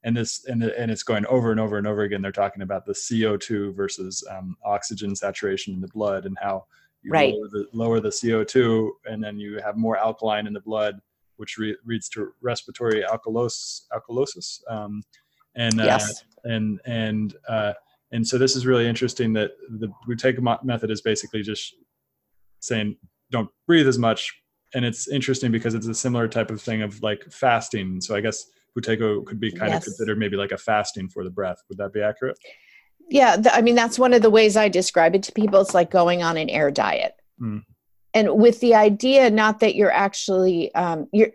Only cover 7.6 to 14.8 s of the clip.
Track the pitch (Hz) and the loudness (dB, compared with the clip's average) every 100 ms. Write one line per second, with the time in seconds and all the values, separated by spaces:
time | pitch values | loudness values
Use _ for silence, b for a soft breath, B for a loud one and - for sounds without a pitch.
7.6 | 101 113 117 113 104 - 117 113 107 131 | -8 -4 0 0 -2 -4 -2 -2 2 2
8.6 | 120 113 110 - 110 110 107 104 104 104 | 2 2 -2 -6 -14 -10 -10 -10 -12 -8
9.6 | 104 104 113 104 110 110 113 104 107 104 | -8 -4 -2 0 -2 -2 -2 -2 -4 -10
10.6 | 110 110 107 101 _ _ _ _ 107 - | -6 -4 -2 -4 _ _ _ _ -16 -8
11.6 | 110 104 113 117 - - 101 _ 123 117 | -6 -6 -8 -8 -8 -10 -12 _ -6 -6
12.6 | - - 120 107 95 110 117 113 120 - | -10 -6 -2 0 0 -4 -4 -4 -4 -6
13.6 | - - _ 113 _ 120 135 90 - - | -12 -14 _ -12 _ -4 -4 -6 -16 -16
14.6 | - 110 | -12 -10